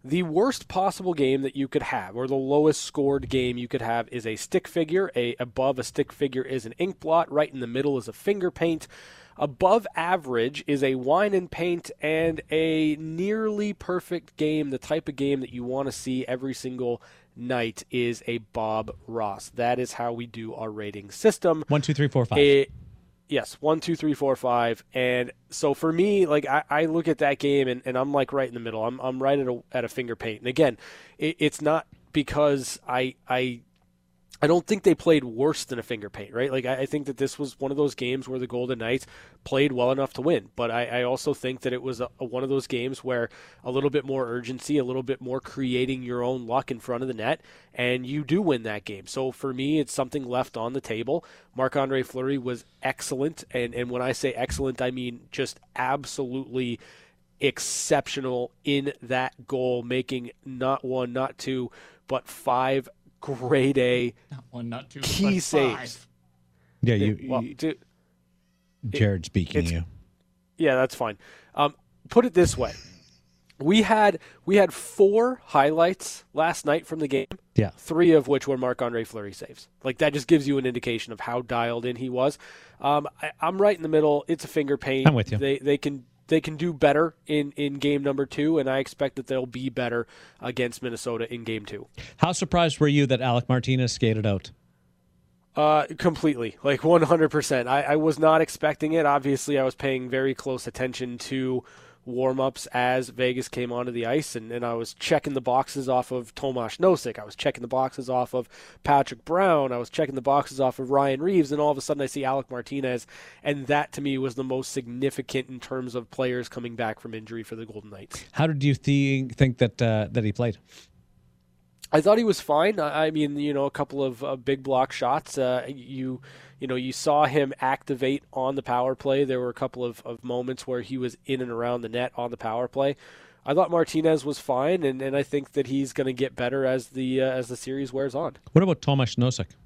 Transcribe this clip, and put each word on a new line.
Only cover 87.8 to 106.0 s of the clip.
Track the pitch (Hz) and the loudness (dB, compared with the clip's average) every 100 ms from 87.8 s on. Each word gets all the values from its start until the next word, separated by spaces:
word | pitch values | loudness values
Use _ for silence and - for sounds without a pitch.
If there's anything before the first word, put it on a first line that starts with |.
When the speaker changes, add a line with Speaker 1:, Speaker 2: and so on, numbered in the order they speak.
| 143 143 | 0 2
Speaker 1:
number | 139 135 139 | 0 -2 -2
two, | - 147 160 | 0 2 2
and | 131 | 2
I | 135 | -2
expect | 135 - 135 135 | -2 -4 -4 -4
that | 123 | -4
they'll | 131 127 | -4 -4
be | 123 131 | -6 -6
better | 120 120 120 113 - - _ | -4 -2 -4 -6 -14 -20 _
against | 120 127 123 - | -8 -2 -4 -4
Minnesota | 127 117 123 113 117 | -8 -6 -6 -6 -6
in | 120 | -8
game | 113 110 | -6 -8
two. | 104 104 - - - - | -8 -14 -14 -18 -18 0
Speaker 2:
How | 170 | 2
surprised | 180 160 175 170 - | 2 0 2 2 2
were | 151 | 4
you | 143 139 | 4 2
that | 127 | 2
Alec | 127 120 - | 2 0 2
Martinez | 127 123 131 120 | 0 2 0 0
skated | - 117 110 107 | 2 0 2 0
out? | 95 - - _ _ _ _ _ _ _ _ _ | 0 -4 -20 _ _ _ _ _ _ _ _ _
Speaker 1:
Uh, | - 151 151 147 156 | 2 4 4 2 0
completely, | 175 151 156 123 113 - | 0 2 0 0 -4 -2
like, | 139 139 | 0 2
one | 156 170 | 6 6
hundred | 147 165 156 | 6 6 6
percent. | 151 - 131 120 | 2 2 0 2
I, | 139 | 2
I | 143 151 | 4 2
was | 160 147 | 2 4
not | 156 160 | 6 6
expecting | 156 - 151 147 156 | 4 0 -2 0 0
it. | 165 | 4
Obviously, | 147 143 135 135 - 143 | 4 4 2 0 0 0
I | |
was | 131 | 0
paying | - 139 131 127 | -2 -2 -2 -2
very | 131 135 | 0 0
close | 131 139 127 117 | -2 -4 -6 -8
attention | - 127 - 127 120 | -4 -6 -4 -8 -8
to | - 131 131 127 - - - _ | -6 -4 -2 -4 -6 -20 -20 _
warm-ups | - 123 131 131 135 - - | -8 0 0 2 -2 -4 -6
as | 127 123 131 127 | 0 2 0 -2
Vegas | 120 127 127 117 | -2 0 0 -6
came | 127 123 | -6 -4
onto | 120 123 | -4 -4
the | 117 113 | -4 0
ice, | 143 151 | -2 -2
and, | 120 110 | -10 -8
and | 120 | -6
I | 120 | -4
was | 117 117 | -4 -6
checking | - - 156 151 | -8 0 0 0
the | 135 | -4
boxes | 123 123 131 143 131 | 2 0 0 -6 0
off | 127 | 0